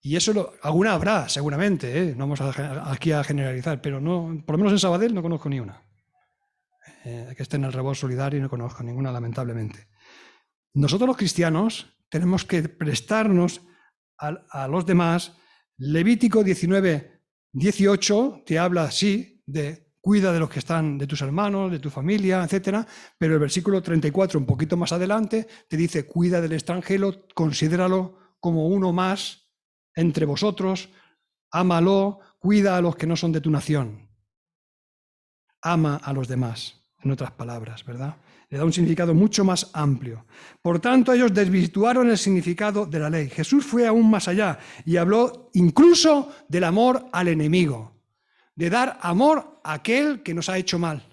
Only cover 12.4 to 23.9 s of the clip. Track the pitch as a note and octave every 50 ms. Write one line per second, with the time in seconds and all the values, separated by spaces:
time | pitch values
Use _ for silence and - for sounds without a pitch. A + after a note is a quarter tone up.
12.4 | - - - F3 D#3 D#3+ - _ E3 D3+ C3+ - - - G#3 A3 A3 A3 G3 F3
13.4 | F3 F3 E3+ - _ _ _ _ _ _ _ _ _ _ _ _ - D3 D#3+ -
14.4 | _ _ - C#3+ C3+ C3+ C#3+ F3+ F3 E3+ F#3+ F3 F3 E3+ E3 F3 - - - _
15.4 | _ _ _ _ _ _ _ _ B2+ C#3 D3+ D#3+ E3+ G#3+ A#3+ A3+ - A#3 G3+ A3
16.4 | G#3+ F#3+ F3+ - - E3+ F#3+ G3 F#3+ F#3 D#3+ C#3+ C3+ - _ _ _ _ _ _
17.4 | _ _ _ C3 C3+ G3+ G#3 - G3 G3 G3+ F#3+ - - G#3 G#3 A#3+ C#4 A3 -
18.4 | _ - D#3+ D#3+ E3+ F3+ F3+ F3 D#3+ C#3 - - F#3+ G#3 G3 G#3+ B3+ - _ _
19.4 | _ - C#3 D#3 D3 C#3+ D#3+ - _ _ _ _ _ F#3 G#3 G#3 F#3+ F#3+ F3 E3
20.4 | D#3+ - - C#3+ - - E3+ E3 D#3 D#3 C#3+ C#3 C#3 C#3 D3+ C#3+ C#3+ C3+ C#3+ F3+
21.4 | G#3 G#3 G3 G3 G3 F#3+ F3 D3+ C3+ D3+ - - C3 E3 G3+ G#3+ G3 F#3+ F#3 F#3
22.4 | F3+ D#3+ G3 G3 F#3+ - G3 G#3+ A3+ - - - - - _ _ E3+ D#3+ D#3+ D#3
23.4 | D3 C#3 - F#3 E3+ G3+ G3 F#3+ F3+ -